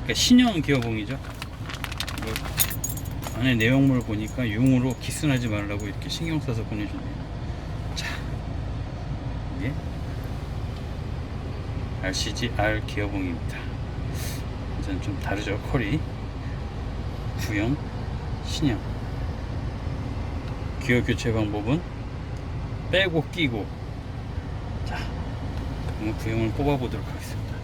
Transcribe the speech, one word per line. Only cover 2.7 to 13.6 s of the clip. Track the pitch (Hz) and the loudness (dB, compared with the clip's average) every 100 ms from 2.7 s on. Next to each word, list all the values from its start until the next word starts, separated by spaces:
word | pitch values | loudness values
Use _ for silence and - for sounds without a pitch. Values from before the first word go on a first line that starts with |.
| - - - - - - - | 2 -2 -4 -4 -4 -4 2
안에 | 127 120 | 4 6
내용물 | 113 135 139 127 | 8 8 8 6
보니까 | 113 104 110 - 123 | 2 -2 -2 -2 0
융으로 | 104 131 127 127 123 | 4 6 6 4 0
기스나지 | - - 151 131 120 | -4 0 2 4 2
말라고 | 104 101 101 104 | 0 0 -2 -2
이렇게 | - - | -4 -4
신경 | - 165 156 | -2 0 0
써서 | 135 113 104 | 0 0 0
보내주네요. | 107 101 95 92 - - - - - - - - - | -2 -2 -2 -4 -4 -4 -4 -4 -4 -4 -4 -2 -2
자, | - - - - - - - - - - - - - - - - | -2 -2 -4 -4 -4 -4 -4 -4 -4 -6 -4 -4 -4 -4 -4 -2
이게 | 151 151 - - - - - - - - - - - - - - - - - - - - - - | -2 -2 -4 -4 -4 -4 -4 -4 -4 -4 -4 -4 -4 -4 -4 -4 -4 -4 -4 -4 -4 -4 -2 -2
알씨지 | 98 95 - - 123 - | 0 0 0 0 0 4
R | 104 107 - | 4 4 0
기어봉입니다. | - 101 98 90 82 - - | -2 0 0 0 -2 -2 -4